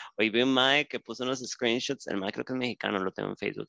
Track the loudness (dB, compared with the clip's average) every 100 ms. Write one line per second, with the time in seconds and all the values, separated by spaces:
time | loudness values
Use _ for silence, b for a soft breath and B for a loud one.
0 | -8 0 2 4 4 6 6 4 2 -6
1 | -8 -6 -2 -2 -4 -2 0 2 0 -4
2 | -4 -4 -4 -4 -4 -2 -2 -2 -2 0
3 | 0 -2 -4 -4 -4 -6